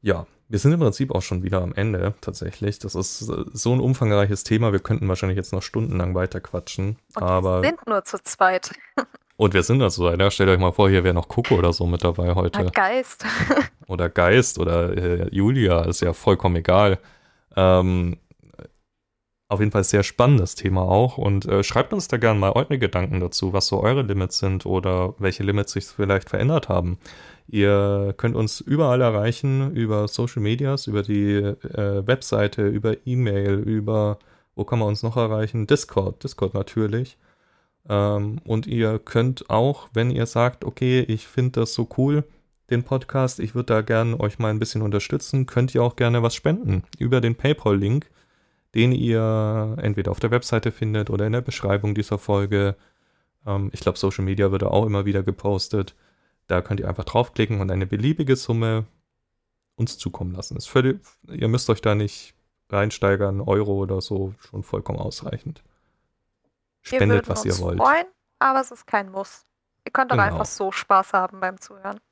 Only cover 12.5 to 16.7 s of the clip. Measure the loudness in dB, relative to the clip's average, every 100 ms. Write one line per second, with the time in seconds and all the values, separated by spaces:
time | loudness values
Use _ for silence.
12.5 | 0 0 2 0 0 -4 -8 -8 -4 0
13.5 | 2 0 _ -10 -2 -2 4 6 6 4
14.5 | 0 0 2 0 0 0 0 -2 2 2
15.5 | 4 4 4 2 0 0 0 2 2 2
16.5 | 0 4